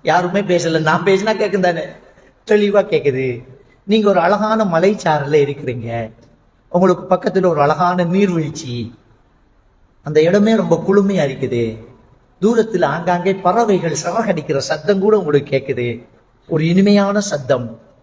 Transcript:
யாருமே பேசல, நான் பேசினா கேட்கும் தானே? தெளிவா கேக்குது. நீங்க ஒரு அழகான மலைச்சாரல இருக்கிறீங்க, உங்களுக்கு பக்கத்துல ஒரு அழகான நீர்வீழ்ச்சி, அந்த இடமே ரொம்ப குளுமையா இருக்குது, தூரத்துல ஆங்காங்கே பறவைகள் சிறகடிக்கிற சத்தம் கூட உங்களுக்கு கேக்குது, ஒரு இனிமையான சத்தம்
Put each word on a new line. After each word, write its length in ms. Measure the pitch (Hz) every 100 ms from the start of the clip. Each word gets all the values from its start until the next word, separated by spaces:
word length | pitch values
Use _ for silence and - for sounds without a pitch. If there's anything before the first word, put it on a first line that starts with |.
யாருமே 380 | - 170 180 190
பேசல, 400 | 175 175 165 160
நான் 240 | 156 175
பேசினா 320 | 180 190 214 220
கேட்கும் 240 | 208 190
தானே? 200 | 180 165 - - - _ _ _ -
தெளிவா 360 | 214 208 202
கேக்குது. 600 | 185 156 143 131 131 120 - - _ _
நீங்க 240 | - 214 202
ஒரு 120 | 180
அழகான 440 | 170 202 214 220
மலைச்சாரல 680 | 208 165 185 208 170 151 139
இருக்கிறீங்க, 800 | 151 143 139 131 120 113 117 110 - _ _ _ _ _
உங்களுக்கு 460 | 180 185 175 -
பக்கத்துல 320 | 180 214 196 180
ஒரு 140 | 156
அழகான 420 | 143 156 175 180
நீர்வீழ்ச்சி, 920 | 170 185 202 170 147 - 123 120 110 - _ _ _ _ _ _ _ _ _ _
அந்த 200 | - 151
இடமே 320 | 165 202 214
ரொம்ப 300 | 220 170 165 -
குளுமையா 360 | 202 196 185
இருக்குது, 520 | 143 131 127 120 113 110 - - _ _ _ _
தூரத்துல 440 | 202 233 220 180
ஆங்காங்கே 500 | 139 156 175 175 180
பறவைகள் 640 | 190 - 208 220 185 160 143
சிறகடிக்கிற 540 | 175 202 220 165 147 139
சத்தம் 420 | - 147 151 196
கூட 180 | 202 214
உங்களுக்கு 380 | 160 143 117 135
கேக்குது, 500 | - 123 120 117 - _ _ _ -
ஒரு 180 | 160 160
இனிமையான 540 | 180 202 202 196 202
சத்தம் 600 | 208 151 131 127 117 - _ _